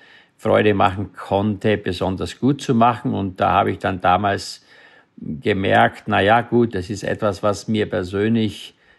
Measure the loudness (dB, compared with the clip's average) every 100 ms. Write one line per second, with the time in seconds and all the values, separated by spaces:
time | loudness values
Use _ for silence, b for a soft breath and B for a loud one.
0 | b b b _ 2 4 4 4 2 0
1 | -8 -10 -2 0 0 0 0 0 -2 -4
2 | -4 -4 -8 -2 0 0 0 2 4 2
3 | -4 -4 -4 0 2 2 0 -2 -4 0
4 | 2 2 2 -2 -6 -16 b b b b
5 | b -14 -10 -6 -2 0 2 4 2 0
6 | -2 2 4 4 4 2 2 -2 -6 -6
7 | -6 -2 -2 0 -2 -2 -2 -2 -2 -4
8 | -4 -2 0 2 0 -4 -16 b b